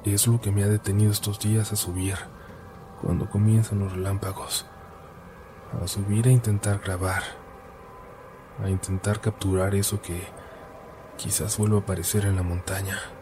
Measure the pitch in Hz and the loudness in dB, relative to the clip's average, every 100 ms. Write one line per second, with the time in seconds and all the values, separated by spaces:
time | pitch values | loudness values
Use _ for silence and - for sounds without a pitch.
0 | 104 101 120 117 104 101 101 107 - 101 | 2 4 4 4 4 2 4 4 4 4
1 | 107 101 - 101 104 110 104 107 - 90 | 4 4 -2 -2 2 2 2 -2 -2 0
2 | 95 92 - - - - - - - - | -2 -2 -8 -14 -16 -16 -18 -18 -18 -6
3 | - 87 - 104 107 110 110 101 98 92 | 0 0 0 4 6 6 4 0 -2 -2
4 | 95 98 98 98 - - - - - - | -2 -2 -2 -6 -6 -6 -6 -18 -18 -18
5 | - - - - - - - - 90 101 | -18 -18 -18 -18 -18 -18 -10 -6 -4 -2
6 | 101 104 123 127 113 104 104 101 - 92 | 0 4 8 8 6 2 2 0 -2 -2
7 | 92 92 - - - - - - - - | 0 0 -4 -12 -16 -18 -18 -18 -18 -18
8 | - - - - - - 98 95 - 95 | -18 -18 -18 -20 -16 -6 0 0 0 -2
9 | 104 104 107 104 98 95 95 101 98 101 | 0 0 0 -2 0 2 4 2 2 -2
10 | - 85 95 - - - - - - - | -4 -8 -8 -14 -16 -16 -18 -18 -18 -18
11 | - - - - 78 - 107 104 98 90 | -18 -10 -4 -2 0 2 4 4 2 -2
12 | 90 104 101 95 87 87 - 95 95 92 | 0 2 2 2 0 -2 -2 -4 -4 -6
13 | - - | -8 -14